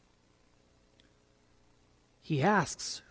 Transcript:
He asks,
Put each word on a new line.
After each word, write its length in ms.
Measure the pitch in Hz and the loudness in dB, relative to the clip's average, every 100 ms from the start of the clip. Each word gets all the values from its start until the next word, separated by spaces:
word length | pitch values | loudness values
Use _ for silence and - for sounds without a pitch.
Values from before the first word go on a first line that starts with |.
| _ _ _ _ _ _ _ _ _ _ _ _ _ _ _ _ _ _ _ _ _ _ | _ _ _ _ _ _ _ _ _ _ _ _ _ _ _ _ _ _ _ _ _ _
He 180 | - 151 | -4 0
asks, 600 | 156 208 143 - - - - | 4 2 0 -4 -8 -10 0